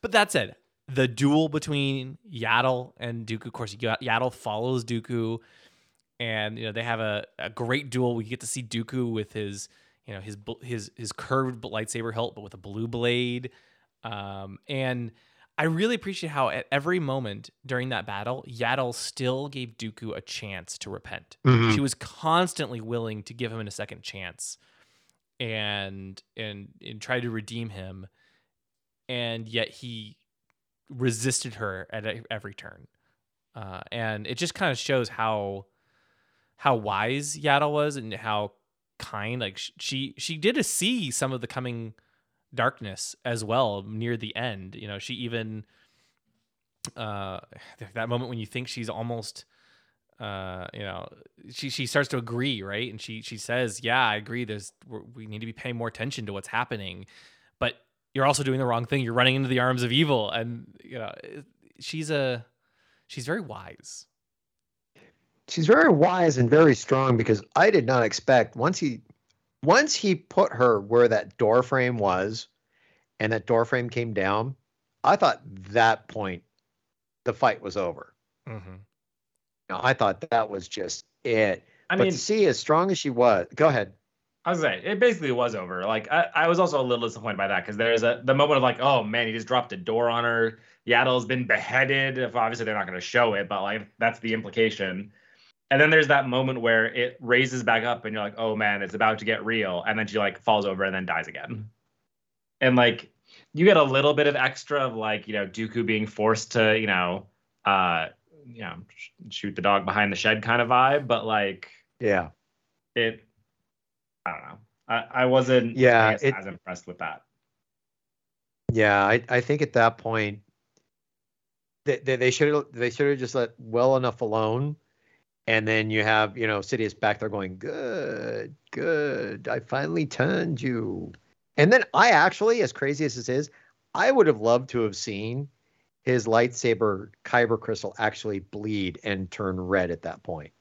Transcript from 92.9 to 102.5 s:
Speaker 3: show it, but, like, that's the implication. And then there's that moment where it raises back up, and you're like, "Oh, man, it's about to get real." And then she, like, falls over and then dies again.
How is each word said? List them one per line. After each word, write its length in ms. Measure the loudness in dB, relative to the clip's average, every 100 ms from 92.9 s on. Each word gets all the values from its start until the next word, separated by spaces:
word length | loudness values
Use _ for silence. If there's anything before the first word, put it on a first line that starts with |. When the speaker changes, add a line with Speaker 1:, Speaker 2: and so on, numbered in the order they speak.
| -8
Speaker 3:
show 320 | -2 2 4
it, 160 | 2 -2
but, 140 | -4
like, 240 | -4 -6 -8 _
that's 220 | -2 -2
the 140 | -4 -4
implication. 760 | -4 2 2 2 -4 -4 -10 _ _ _ _ _ _
And 100 | 4
then 80 | 8
there's 200 | 6 6
that 200 | 4 4
moment 320 | 0 0 0
where 240 | 4 4 4
it 240 | 0 -4 -4
raises 440 | 2 4 4 0
back 200 | 2 2
up, 220 | 2 -4 -4
and 80 |
you're 80 | -6
like, 140 | -6 -4
"Oh, 180 | -2 0
man, 280 | 0 0
it's 100 | -2
about 240 | 2 4 2
to 60 | 0
get 180 | -2
real." 400 | 0 -2 0 -2 -2
And 100 | -2
then 80 | 0
she, 140 | 0
like, 200 | 0 0
falls 260 | 2 2 2
over 160 | 0
and 100 | -2
then 140 | -2 -4
dies 200 | -4 -4
again. 400 | -12 -12 -12 -12 _ _ _ _ _ _ _ _